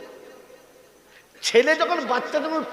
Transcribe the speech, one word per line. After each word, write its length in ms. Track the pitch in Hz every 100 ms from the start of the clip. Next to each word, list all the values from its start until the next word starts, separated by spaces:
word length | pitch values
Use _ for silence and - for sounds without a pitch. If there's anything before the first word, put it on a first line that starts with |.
| - - - - - - - - - - - - - -
ছেলে 340 | - 226 262 311
যখন, 280 | 330 349
বাচ্চা 360 | 254 247 247 294
যখন 240 | 302 320 233